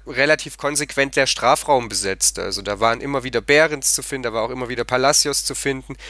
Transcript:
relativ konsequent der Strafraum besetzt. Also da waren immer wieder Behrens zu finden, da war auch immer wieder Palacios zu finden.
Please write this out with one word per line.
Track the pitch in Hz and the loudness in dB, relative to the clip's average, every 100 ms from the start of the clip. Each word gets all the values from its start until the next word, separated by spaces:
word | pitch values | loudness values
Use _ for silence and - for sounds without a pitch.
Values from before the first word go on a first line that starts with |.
| - | -2
relativ | 127 143 151 147 - | 0 2 2 -2 -6
konsequent | 143 143 147 - 135 143 | -4 -4 -4 -2 0 2
der | 135 | 0
Strafraum | - 117 151 - 135 113 | 2 2 2 4 2 0
besetzt. | 95 95 95 - - | -4 -2 0 0 0
Also | 92 98 | -4 -6
da | 98 101 | -4 0
waren | 113 117 | 2 2
immer | 139 139 | -2 -4
wieder | 123 117 | -2 -2
Behrens | 104 147 160 151 - | 4 4 4 2 0
zu | - | -2
finden, | - 135 | -4 -6
da | 120 | -4
war | 110 | -2
auch | 113 | -4
immer | 127 120 | -4 -6
wieder | 123 | -6
Palacios | 117 127 131 151 147 139 | -2 2 4 4 2 0
zu | - | -4
finden. | 135 139 135 - 135 - | -4 -2 -4 -6 -16 -16